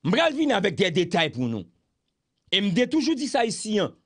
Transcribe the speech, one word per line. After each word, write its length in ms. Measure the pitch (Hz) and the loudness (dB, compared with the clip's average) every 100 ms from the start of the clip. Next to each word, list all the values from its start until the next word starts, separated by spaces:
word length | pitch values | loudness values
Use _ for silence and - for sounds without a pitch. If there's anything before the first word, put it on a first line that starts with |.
| 143 | 2
M 60 | |
pral 220 | 233 330 277 | 2 2 2
vini 180 | 302 | 0
avèk 220 | 226 196 143 | 2 0 0
de 140 | 190 165 | 0 2
detay 320 | 175 175 156 | 0 0 0
pou 140 | 117 123 | -2 -4
nou. 160 | 113 85 _ _ _ _ _ _ _ _ | -4 -8 _ _ _ _ _ _ _ _
E 80 | 190 | -2
m 100 | 202 180 | 0 0
de 80 | 247 | 0
toujou 320 | 302 269 294 | 0 0 -2
di 80 | 285 | -2
sa 160 | 262 233 | -2 -2
isi, 320 | - 214 214 | -4 -4 -2
en. 140 | 156 - | -2 -6